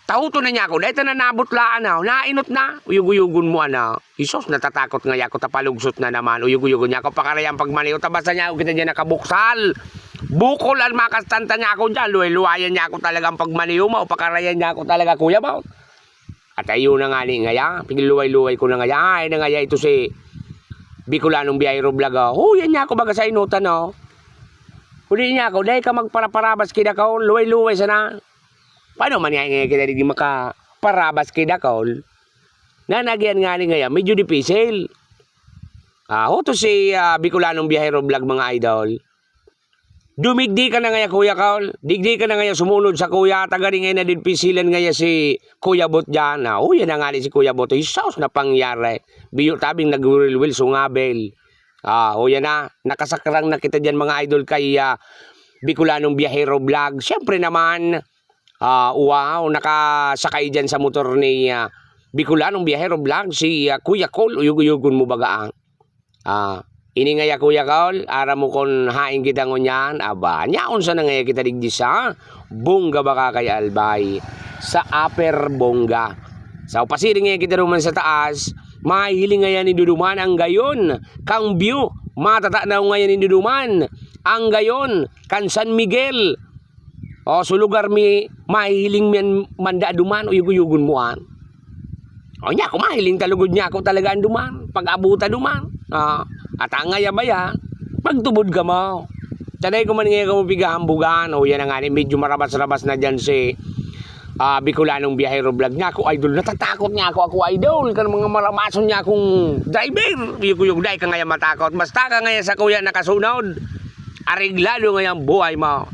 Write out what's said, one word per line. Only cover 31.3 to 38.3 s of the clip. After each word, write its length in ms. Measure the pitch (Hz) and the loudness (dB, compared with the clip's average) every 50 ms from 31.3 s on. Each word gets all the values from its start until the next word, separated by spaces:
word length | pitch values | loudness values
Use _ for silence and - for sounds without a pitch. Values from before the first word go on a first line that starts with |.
| - | -2
kida 240 | 160 160 156 180 | -2 0 0 0
ka, 160 | 175 - 127 117 | 0 0 0 0
oh? 160 | 113 113 120 120 139 - _ _ _ _ _ _ _ _ _ _ _ _ _ _ _ _ | 0 0 -2 -4 -6 -10 _ _ _ _ _ _ _ _ _ _ _ _ _ _ _ _
Nanagyan 560 | - 190 240 240 240 226 208 214 208 196 196 | -4 -4 -2 -2 -2 -2 0 0 0 2 0
nga 160 | 190 185 180 | 0 0 0
ni 160 | 180 180 165 165 | -2 0 0 0
ngaya. 160 | 151 135 123 | 0 0 0
Medyo 240 | 139 180 190 190 214 | 0 0 0 2 2
dipisil. 800 | 196 196 - 165 139 127 156 185 214 226 233 220 196 165 - - _ _ _ _ _ _ _ _ _ _ _ - - - - - - - _ _ _ _ | 2 2 0 0 0 0 0 2 2 2 0 0 -4 -6 -8 -12 _ _ _ _ _ _ _ _ _ _ _ -20 -20 -20 -20 -20 -20 -20 _ _ _ _
Ah, 240 | - 107 110 110 120 | -4 -2 0 0 2
ho 160 | 185 359 330 | 0 0 0
to 80 | - 247 | -2 -2
si, 400 | 196 214 214 208 202 196 196 190 | 0 2 2 2 4 2 2 2
ah, 240 | 185 175 170 165 | 2 2 2 2
Bicolanong 480 | 160 160 175 170 185 175 165 165 160 156 | 2 0 0 0 2 0 0 0 -2 0
Biyahero 400 | 156 156 151 151 151 147 143 139 | 0 0 0 2 0 0 0 0
Vlog, 240 | 139 139 131 131 | 0 -2 -2 0
mga 320 | 131 | -2